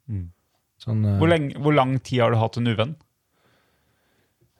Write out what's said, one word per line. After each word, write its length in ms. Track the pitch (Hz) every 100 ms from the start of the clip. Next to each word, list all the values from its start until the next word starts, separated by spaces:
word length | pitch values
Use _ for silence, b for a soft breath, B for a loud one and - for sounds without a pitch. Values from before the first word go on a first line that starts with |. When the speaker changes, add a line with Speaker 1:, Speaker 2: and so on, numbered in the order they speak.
| -
Speaker 1:
Mm. 160 | 104 85 - _ _ _
Speaker 2:
Sånn, 260 | _ - 110 107
eh, 100 | 101
Speaker 1:
Hvor 140 | 160
lenge, 240 | 170 139 143
hvor 160 | 147
lang 200 | 147 127 131
tid 200 | - 127
har 100 | 117
du 60 | 117
hatt 220 | 113 -
en 100 | 120
uvenn? 240 | 104 117 160 _ _ _ _ _ _ _ _ _ _ _ _ _ _ _ _